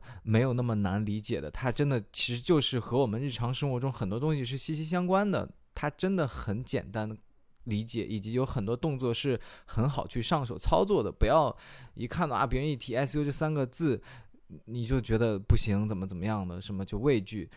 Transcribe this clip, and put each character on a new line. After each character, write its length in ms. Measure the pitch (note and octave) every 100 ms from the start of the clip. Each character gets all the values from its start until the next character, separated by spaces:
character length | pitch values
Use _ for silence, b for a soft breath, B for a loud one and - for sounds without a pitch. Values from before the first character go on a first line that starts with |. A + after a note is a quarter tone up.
| B B
没 200 | - A2
有 120 | C3
那 80 | B2
么 140 | B2 G#2+
难 280 | G2+ G2+
理 160 | G#2+ G#2
解 220 | G#2+ G#2
的， 80 | D2+
它 220 | - C3
真 180 | A#2 C#3+
的 120 | B2+ G2+
其 220 | - - A#2+
实 60 |
就 200 | B2 D#3+
是 180 | B2 B2+
和 200 | G2+ B2
我 80 | B2+
们 120 | A2
日 120 | C#3
常 200 | A#2 A#2
生 200 | B2+ C#3+
活 80 | B2
中 120 | C3+
很 160 | B2 F#2+
多 120 | A2
东 140 | D3+
西 120 | D3+ A#2+
是 100 | C3+
息 200 | - D3+
息 100 | D#3
相 220 | F3+ F3+
关 220 | F#3+ G#3
的， 200 | C3+ - - _
它 160 | - D3
真 260 | - F#3 F#3+
的 120 | C3+
很 360 | - - G#2
简 260 | C3 B2+ -
单 280 | A2 G#2+ G#2+ - _ _ - -
理 180 | G#2
解， 220 | A2+ A#2 -
以 140 | G#2+
及 120 | G#2+
有 140 | B2 C3
很 200 | B2 G2+
多 100 | B2+
动 220 | E3 C3+
作 160 | B2
是 260 | A2+ C#3+ A#2+ B B B
很 220 | - C3
好 200 | C3 -
去 140 | -
上 220 | A2+ D#3+
手 140 | A#2+ D#2+
操 260 | - E3
作 200 | G3 F#3
的。 80 | G2+
不 140 | - A2
要 300 | D3+ C3+ - B B C3
一 140 | - A#2
看 200 | D#3 D#3+
到 80 | A2+
啊， 120 | B2+
别 120 | B2+
人 80 | D3+
一 80 | C3
提 200 | - A#2+
S 240 | C#3 D3
E 20 |
O 40 | C#3+
这 60 |
三 220 | C3+ D#3
个 140 | D3+ B2+
字， 340 | - D#3+ A2+ B B B - - D2+ -
你 220 | A#2+ A#2
就 140 | C3
觉 160 | - A2
得 200 | A#2 G2+
不 180 | G2 -
行， 320 | A2+ G2+ G#2+
怎 80 | G2+
么 120 | F#2+
怎 80 | F2+
么 100 | G2
样 220 | G#2+ F2+
的， 140 | F2
什 120 | -
么 100 | F#2+
就 140 | F#2+ G2
畏 240 | C#3 B2
惧， 280 | F#2+ G#2+ D#2+